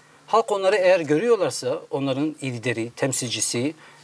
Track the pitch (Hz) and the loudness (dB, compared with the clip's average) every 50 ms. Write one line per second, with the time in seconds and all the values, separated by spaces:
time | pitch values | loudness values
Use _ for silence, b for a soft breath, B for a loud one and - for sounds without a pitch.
0 | b b b b b - - 226 220 - 208 190 190 190 208 196 185 180 190 175 | b b b b b 0 0 2 2 2 -2 0 2 2 2 4 6 4 4 4
1 | 156 135 151 156 220 240 233 196 170 131 - - 131 123 120 - - - - 139 | 4 2 0 2 4 2 2 2 2 -2 -2 -4 -4 -4 -4 -4 -6 -6 -6 -4
2 | 139 139 127 135 151 156 147 - 135 131 120 117 - 139 113 113 113 120 - - | -2 -2 -2 0 -2 -2 -4 -6 -8 -8 -8 -4 -4 -4 -2 -2 -4 -6 -4 -2
3 | 143 135 127 - 131 117 110 110 - - - 120 123 156 - B B B B B | -2 -2 0 -2 -4 -4 -4 -4 -4 -2 -2 -2 -2 -2 -4 B B B B B